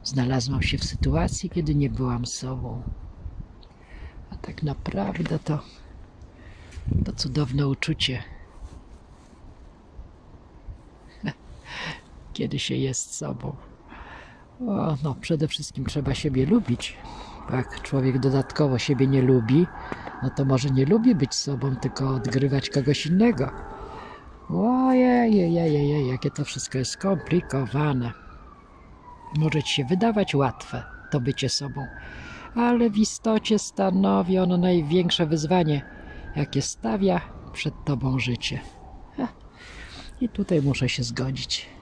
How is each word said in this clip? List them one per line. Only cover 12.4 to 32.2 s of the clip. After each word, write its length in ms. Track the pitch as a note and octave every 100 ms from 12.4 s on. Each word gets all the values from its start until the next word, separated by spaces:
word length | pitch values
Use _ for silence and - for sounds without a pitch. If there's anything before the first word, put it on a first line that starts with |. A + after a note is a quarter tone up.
| - C#3
się 160 | -
jest 400 | B2+ C3+ B2+ -
sobą. 400 | - C#3+ A#2+ C3+ - - - - - - - - - - - B3
O, 300 | F#3+ D#3+ C#3
no, 120 | D3 B2
przede 260 | - D#3+ D#3
wszystkim 380 | - D3 -
trzeba 280 | B2+ D3+ C3
siebie 320 | C3 D3+ B2+
lubić. 520 | C3+ A3+ F#3 A#2+ - - - - - - -
Bo 60 |
jak 260 | B2+ - -
człowiek 380 | - C3+ C3 B2+
dodatkowo 580 | C3 C3+ - - D3 B2+
siebie 300 | - C3 C3+
nie 140 | C3+
lubi, 460 | B2+ B2+ A2 C#3 F3+ - - - - -
no 60 | C3
to 160 | -
może 240 | C3+ C3 C#3
nie 160 | C3
lubi 300 | C3+ A3 A#3+
być 200 | F3+ C3+
sobą, 400 | - - C3+ C3+
tylko 340 | C3 C#3 - C3+
odgrywać 600 | C3 A#2 C3 C#3 C#3 -
kogoś 360 | C#3+ C3+ C#3+
innego. 460 | D3+ F#3 A#3 F3+ C3 - - - - - - - - - -
Ojej, 1040 | E3+ G#3+ B3+ C4 B3+ B3+ B3 A#3 G#3 E3+ E3+ E3 D3 C#3+ D3 C3
jakie 240 | B2+ C#3
to 140 | -
wszystko 320 | C#3+ C3+ - C3+
jest 140 | B2
skomplikowane. 1200 | - G3 F3+ - F3 - C3+ A#2+ C3+ D3+ C3 A#2+ - - - - - - - - - - - - D3+
Może 260 | D#3 D3
ci 100 | -
się 120 | -
wydawać 500 | B2+ F3+ A3+ G#3+ F#3+
łatwe 480 | C#3+ C3+ - - A#2 - - -
to 80 | C#3+
bycie 300 | B2 - C3
sobą, 380 | - C#3+ - C#3 - - -